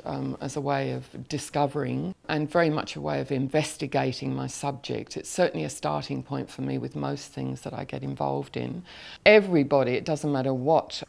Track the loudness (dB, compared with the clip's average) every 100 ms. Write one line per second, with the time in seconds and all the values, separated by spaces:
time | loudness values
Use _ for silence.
0 | -6 -4 -4 -4 -6 -4 0 0 0 -4
1 | -8 -14 -6 -6 -2 0 2 0 -2 -2
2 | -4 -6 -2 0 2 4 4 4 -2 -4
3 | -2 -2 0 0 2 2 0 -2 -2 0
4 | 0 0 -4 -4 -4 -4 -4 -4 -4 -6
5 | -6 -8 -6 2 2 2 -4 -4 -2 -2
6 | -2 -4 -4 -4 -4 -6 -2 -2 -4 -4
7 | -4 -4 -8 -8 -6 -6 -8 -8 -8 -6
8 | -6 -2 0 0 -4 -6 -6 -6 -12 -16
9 | -16 2 8 8 8 4 6 4 4 2
10 | 0 -2 0 0 0 0 2 2 2 -6